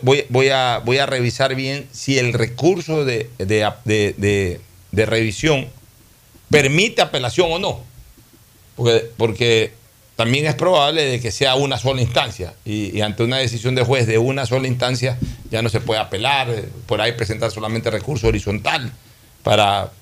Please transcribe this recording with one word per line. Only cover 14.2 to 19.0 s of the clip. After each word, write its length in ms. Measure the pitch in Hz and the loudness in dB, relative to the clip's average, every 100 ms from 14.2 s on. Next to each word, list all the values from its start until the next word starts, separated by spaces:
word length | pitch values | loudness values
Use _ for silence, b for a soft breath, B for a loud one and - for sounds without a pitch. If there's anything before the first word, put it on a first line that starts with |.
| 123 135 123 | 2 -2 -2
sola 200 | 127 131 | -2 0
instancia 500 | 123 123 127 123 - B B - | -2 -2 0 -2 -2 B B -6
ya 100 | 110 | -2
no 60 | 113 | -2
se 120 | 107 | -2
puede 200 | 123 110 | 0 -2
apelar, 480 | 101 95 123 139 123 | -2 -2 0 0 0
eh, 180 | 110 - - - | -4 -6 -14 -4
por 140 | 107 | 0
ahí 120 | 113 | 0
presentar 380 | 120 101 107 113 | -2 -4 -2 -4
solamente 400 | 101 107 113 113 | -4 -4 -2 -2
recurso 360 | 107 95 131 110 | -4 -4 0 0
horizontal 640 | 107 101 104 123 156 127 - | 0 -2 -2 -2 -2 -6 -12